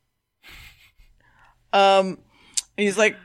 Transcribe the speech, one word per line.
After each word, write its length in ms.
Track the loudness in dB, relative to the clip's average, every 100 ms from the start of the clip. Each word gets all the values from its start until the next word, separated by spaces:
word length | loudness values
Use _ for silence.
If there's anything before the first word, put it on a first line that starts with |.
| _ _ _ _ -20 -20 -20 _ _ _ -20 _ _ _ _ _ -4
Um, 460 | 0 2 2 -2 -8 _ _ _ -14 -12 -6
and 100 | -4
he's 120 | 0
like, 180 | -2 -2